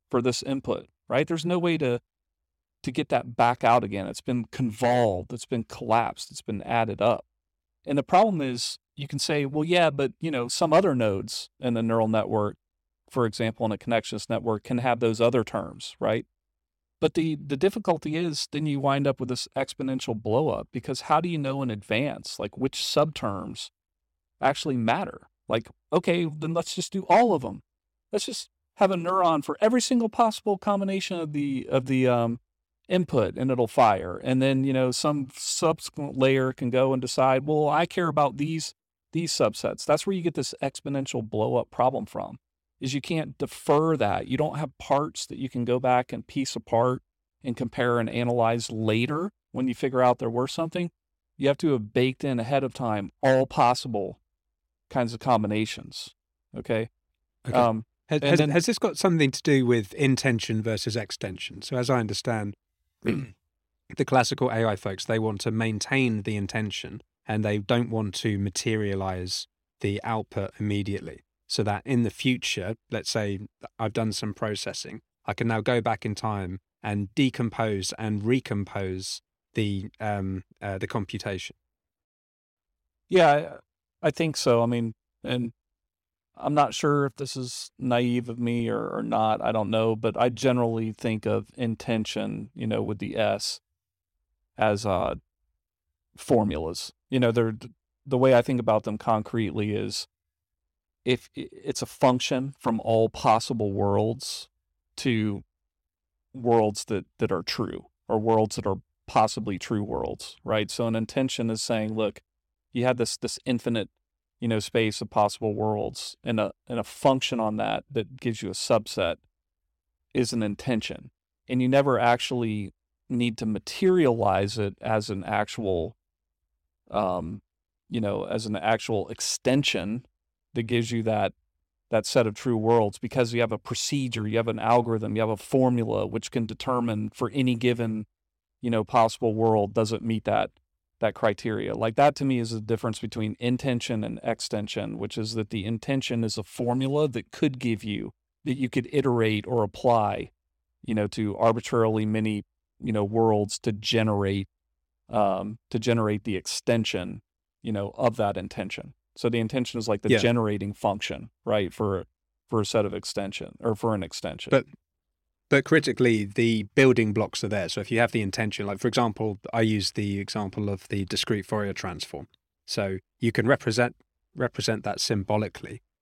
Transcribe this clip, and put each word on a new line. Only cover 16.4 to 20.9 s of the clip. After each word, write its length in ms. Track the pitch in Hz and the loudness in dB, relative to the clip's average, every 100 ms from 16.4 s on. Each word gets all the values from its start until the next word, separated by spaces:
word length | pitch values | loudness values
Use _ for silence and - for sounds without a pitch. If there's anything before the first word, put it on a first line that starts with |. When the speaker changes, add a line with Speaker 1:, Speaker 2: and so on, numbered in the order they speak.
| _ _ _ _ _ _ | _ _ _ _ _ _
Speaker 1:
But 140 | 156 | 0
the, 220 | - 160 147 | 0 -2 -4
the 200 | 147 139 | -6 0
difficulty 640 | 190 226 202 160 156 156 | 0 0 -2 -2 -2 -4
is 300 | 170 151 - | -4 -4 -6
then 140 | 147 156 | -4 -2
you 140 | 139 | 0
wind 260 | 139 139 139 | 0 2 0
up 140 | 135 | -2
with 100 | 127 | -4
this 180 | 123 - - | -6 -4 -4
exponential 640 | 135 - 135 131 - 110 | -6 -6 -6 -4 -4 -6
blow 300 | 113 117 151 | 0 0 0
up, 200 | - 107 | -2 -6
because 300 | 127 - | -10 -8